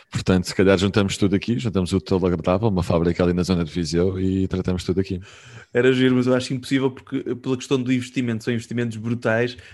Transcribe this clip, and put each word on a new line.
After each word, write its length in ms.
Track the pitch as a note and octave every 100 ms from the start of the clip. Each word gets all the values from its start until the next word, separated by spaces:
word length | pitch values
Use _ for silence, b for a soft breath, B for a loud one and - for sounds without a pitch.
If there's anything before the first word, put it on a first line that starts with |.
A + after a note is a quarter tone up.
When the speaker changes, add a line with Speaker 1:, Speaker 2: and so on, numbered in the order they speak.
| -
Speaker 1:
portanto, 320 | - - F#2
se 100 | -
calhar 240 | - F#2+ F#2
juntamos 380 | G2 G#2 G2 -
tudo 180 | G2
aqui, 240 | G2 - B2
juntamos 360 | A#2+ F#2+ F2
o 20 | F#2+
útil 220 | - F#2+
ao 80 | F2+
agradável, 420 | F2 F2 F#2 A2+
uma 160 | F#2
fábrica 400 | F2 F2 E2+ E2+
ali 80 | F2
na 120 | F2
zona 200 | F2 F2
de 80 | D#2+
Viseu 480 | F2+ D#2+ E2+ F#2+ F#2
e 300 | F#2+ F#2+ F#2
tratamos 340 | F#2 F#2 F2+
tudo 160 | - F2+
aqui. 220 | F#2+ F#2 F#2+ B B B B
Speaker 2:
Era 200 | B2 B2+
giro, 200 | B2+ C3
mas 140 | B2+ B2
eu 80 | B2+
acho 180 | B2
impossível 380 | C3 B2 C3+ C3
porque, 320 | B2+ - C3+ B2+
eh, 100 | B2+
pela 200 | C3+ B2+
questão 260 | - C3+
do 80 | B2
investimento, 540 | B2+ A#2+ C3+ A#2+ A2
são 100 | B2
investimentos 440 | A#2 - A#2 A#2+ A2
brutais. 580 | A#2 A#2+ A#2+ A2+ B2 - B